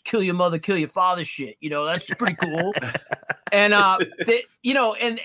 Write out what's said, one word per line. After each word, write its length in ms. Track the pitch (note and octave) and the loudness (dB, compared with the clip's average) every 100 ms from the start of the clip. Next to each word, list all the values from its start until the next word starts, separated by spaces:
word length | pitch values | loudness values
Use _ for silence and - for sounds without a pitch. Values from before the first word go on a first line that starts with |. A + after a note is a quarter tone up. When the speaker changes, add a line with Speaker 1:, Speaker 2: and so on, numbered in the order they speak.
| - | -4
Speaker 1:
kill 180 | A3+ | 0
your 100 | F#3+ F3 | 2 2
mother, 220 | F3+ E3 | 2 0
kill 200 | F#3 F#3+ | 0 -2
your 100 | D3+ | 0
father 380 | F#3+ F#3 F3+ D#3 | 0 0 0 -4
shit? 320 | - B2+ - | -8 -10 -10
You 100 | D3+ | -6
know, 140 | D3 D3+ | -4 -2
that's 260 | F3 - - | -4 -6 -4
pretty 200 | - E3 | -4 -2
cool." 420 | E3+ D#3+ F3+ G#3 | -2 -2 -2 -4
Speaker 2:
<laughs> 40 | A#2+ - - - - - - | -4 -6 -8 -10 -8 -10 0
Speaker 1:
And, 200 | G3+ G#3 | 2 4
uh, 260 | G#3 G3 F#3 F3+ - G3+ | 6 4 4 0 -4 0
they, 180 | A#3+ - - | 0 -2 -8
you 100 | B3 | -2
know, 200 | C4+ A#3 G#3 | 2 0 0
and, 240 | A#3+ A3+ | -4 -2